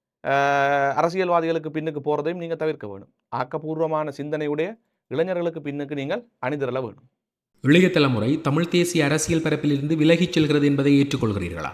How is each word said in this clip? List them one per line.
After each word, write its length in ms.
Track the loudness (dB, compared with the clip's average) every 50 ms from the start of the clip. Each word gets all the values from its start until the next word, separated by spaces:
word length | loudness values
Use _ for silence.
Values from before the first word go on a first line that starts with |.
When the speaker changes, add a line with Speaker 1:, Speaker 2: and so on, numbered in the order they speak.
| _ _ _ _ -4
Speaker 1:
அஹ், 680 | 0 2 2 2 2 2 2 2 2 2 2 2 0
அரசியல்வாதிகளுக்கு 760 | 2 0 0 0 0 0 0 2 2 2 2 0 -2 -2 -4 -6
பின்னுக்கு 300 | -6 -6 -4 -4 -6 -4 -4
போறதையும் 320 | -2 -2 -2 -2 -4 -4
நீங்க 180 | -6 -6 -8 -6
தவிர்க்க 340 | -4 -4 -4 -4 -6 -8 -12
வேணும். 240 | -12 -14 -16 -20 _ _ _ _ -6
ஆக்கப்பூர்வமான 760 | -6 -6 -6 -8 -8 -6 -6 -4 -2 -2 -2 -2 -2 -4 -6 -8
சிந்தனையுடைய 600 | -8 -8 -6 -6 -4 -4 -2 -2 -2 -2 -4 -6 -10 _ _ _ _ _
இளைஞர்களுக்கு 540 | -6 -4 -2 -2 -2 -2 -2 -2 -4 -4 -6
பின்னுக்கு 340 | -8 -8 -6 -6 -6 -6 -6
நீங்கள் 340 | -6 -4 -4 -4 -6 -6 _ _ _ -6
அணிதிரள 260 | -4 -4 -2 -4 -4
வேணும். 360 | -4 -4 -6 -8 -10 -16 _ _ _ _ _ _ _ _ _ _ _ _
Speaker 2:
இளைய 300 | 2 4 6 6 6 4
தலைமுறை 500 | 4 4 2 2 2 0 0 0 0 0
தமிழ் 280 | 0 0 0 0 0 0
தேசிய 360 | 2 0 0 2 2 2 2
அரசியல் 360 | 2 2 0 0 0 0 0
பரப்பிலிருந்து 560 | 0 0 -2 0 0 0 0 0 0 0 0
விலகிச் 360 | 4 4 4 4 4 4 2
செல்கிறது 340 | 2 2 2 4 4 4 4
என்பதை 340 | 4 4 4 4 4 6 4
ஏற்றுக்கொள்கிறீர்களா? 720 | 4 2 0 0 0 0 0 -2 -4 -6 -6 -8 -8 -10